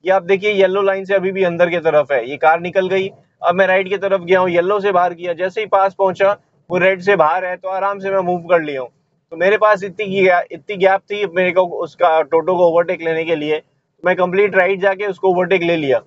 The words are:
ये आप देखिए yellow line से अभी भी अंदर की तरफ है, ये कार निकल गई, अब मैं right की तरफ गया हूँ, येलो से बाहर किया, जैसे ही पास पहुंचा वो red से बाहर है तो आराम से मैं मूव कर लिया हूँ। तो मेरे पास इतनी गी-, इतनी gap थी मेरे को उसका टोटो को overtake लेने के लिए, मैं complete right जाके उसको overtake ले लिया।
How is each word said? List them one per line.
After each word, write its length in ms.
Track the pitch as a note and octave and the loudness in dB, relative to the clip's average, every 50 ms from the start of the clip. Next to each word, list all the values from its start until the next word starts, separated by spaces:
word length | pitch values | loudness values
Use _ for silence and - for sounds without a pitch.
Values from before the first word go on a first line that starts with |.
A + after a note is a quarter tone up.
| _ | _
ये 60 | F3+ | 2
आप 100 | F#3+ F#3+ F3 | 0 0 2
देखिए 280 | F3 G3 F#3+ G3 G#3+ | 0 -2 0 0 -2
yellow 300 | G#3+ G3 G3 F#3 F#3 G3+ | 2 2 2 2 2 0
line 220 | G3+ G3 F#3+ F#3+ F#3+ | 0 0 -2 -2 -4
से 100 | F#3 G3 | -2 -2
अभी 180 | G3 F3+ F#3+ | 0 0 -2
भी 120 | F#3+ F#3+ F#3+ | -2 0 -2
अंदर 260 | F3 E3+ E3+ F3 F3 | -2 2 0 0 0
की 80 | E3+ F3 | 0 -2
तरफ 320 | D#3 D#3+ D3+ D3+ C#3+ - | 0 2 2 2 2 2
है, 120 | C#3+ B2 A2+ | -2 -2 -2
ये 120 | B2 C#3+ C#3 | -4 -6 0
कार 220 | - D#3 D#3+ E3+ | 2 2 2 2
निकल 280 | F3 F3+ - G3 F#3 F#3 | -2 -2 -2 -2 0 0
गई, 220 | F#3 F#3+ F#3+ F#3+ - _ _ _ _ _ | -2 -2 -2 -4 -10 _ _ _ _ _
अब 120 | - - F3 | -2 -2 0
मैं 120 | F3+ G3 | 2 2
right 220 | F#3 F#3 G3 G3 F#3 | 2 2 0 0 -2
की 80 | G3+ F#3+ | -6 -4
तरफ 220 | F#3 G3 F#3 - | -2 -2 -2 -2
गया 200 | E3+ E3+ F#3 F#3 | 0 0 2 2
हूँ, 100 | F#3 F#3 | 2 2
येलो 280 | E3+ E3+ F3 F#3 G#3 G#3 | 0 0 0 0 -2 0
से 120 | F#3+ G3+ | 0 0
बाहर 220 | F#3+ F3 F3+ F3 F3 | 2 2 0 0 -2
किया, 180 | E3 F3 F3+ E3+ | -6 -8 -8 -6
जैसे 260 | D#3 F#3 F#3 F3+ A3+ | -4 -6 -6 -4 -6
ही 60 | G#3+ G3 | -4 0
पास 260 | G3+ G3 F#3+ G3 F#3+ | 2 2 2 0 0
पहुंचा 360 | - G3 F#3+ F3+ - G3 G3 G#3 - _ _ _ _ _ - | 0 -2 -2 0 2 0 0 0 -2 _ _ _ _ _ -6
वो 80 | E3+ F3+ | -2 2
red 220 | F3 F#3+ F#3+ F#3 | 2 2 0 0
से 140 | F3 G3 G3+ | 2 0 4
बाहर 280 | F3 D#3 D3+ E3 F#3 F#3 | 4 4 2 2 0 -4
है 120 | F3+ F3+ | -6 -8
तो 120 | F3+ F#3+ F#3 | -8 -8 -6
आराम 280 | F#3+ F#3+ F#3+ G3 G3+ G3 | -6 -4 -2 -4 -4 -4
से 120 | F#3+ G3 | -6 -2
मैं 100 | G3 F#3+ | -2 -2
मूव 200 | F#3 F3+ F3+ F3 | 0 -2 -4 -4
कर 180 | E3 E3+ F3+ E3+ | 0 0 0 2
लिया 180 | D#3 D3+ C#3+ C3 | 2 -2 -6 -8
हूँ। 80 | B2+ A#2 _ _ _ _ _ _ _ _ | -8 -10 _ _ _ _ _ _ _ _
तो 40 | E3+ | -6
मेरे 200 | D#3+ F3 G3 G#3 G3+ | 0 2 2 2 4
पास 240 | G#3+ G#3+ G#3+ F#3 G3 | 4 2 2 2 -2
इतनी 220 | G3+ E3+ - G#3+ | -10 -8 -8 -6
गी-, 360 | G3 F#3+ G3 F#3 F#3 F3+ F3 - - | -4 0 2 2 4 2 2 0 -4
इतनी 240 | E3+ E3 _ - G#3 F#3 | -12 -16 _ -12 -4 2
gap 220 | F#3 F#3+ F#3+ G3 | 2 2 2 2
थी 240 | _ _ G3+ G#3 G#3 F#3 | _ _ -6 -6 -6 -4
मेरे 240 | E3 F3+ F#3 F3+ | -2 -2 -2 0
को 100 | E3+ F#3 F#3 F3+ E3 - | 2 0 0 0 -4 -8
उसका 420 | E3+ D3+ - - F3 E3+ D#3+ D#3+ | -8 -10 -4 0 2 2 2 2
टोटो 320 | D#3 C3+ D#3+ E3 D#3 E3 F#3 | 0 2 0 0 0 0 0
को 120 | F3 F3+ | 2 2
overtake 360 | E3+ D#3+ E3+ F3 E3+ F3+ D#3+ | 4 4 2 0 0 -4 -4
लेने 220 | E3 E3 D#3+ D#3+ E3 | -4 -4 -4 -2 -2
के 120 | E3 E3 | -2 -2
लिए, 260 | D3+ D3 D3+ D3+ D#3 _ _ _ _ _ _ _ _ - | -2 -2 -4 -4 -4 _ _ _ _ _ _ _ _ -2
मैं 120 | F3+ F#3 | -2 0
complete 400 | F3 F3+ F3+ F3 F#3+ G#3 G3+ F#3 | 0 0 0 2 0 0 2 2
right 240 | F#3+ F3+ F#3 G3 F#3+ | 2 2 2 0 0
जाके 260 | F#3 G3 F#3+ F#3 G#3 | 0 -2 0 -2 -6
उसको 240 | G3+ F#3 - - F#3+ | -6 -6 -2 0 0
overtake 320 | F3+ F3+ F3+ E3+ F#3+ F3+ | 2 0 0 0 0 0
ले 140 | E3+ E3+ E3+ | 0 0 -2
लिया। 240 | D#3+ D3+ C3+ B2 A2+ - | 0 0 0 0 -2 -2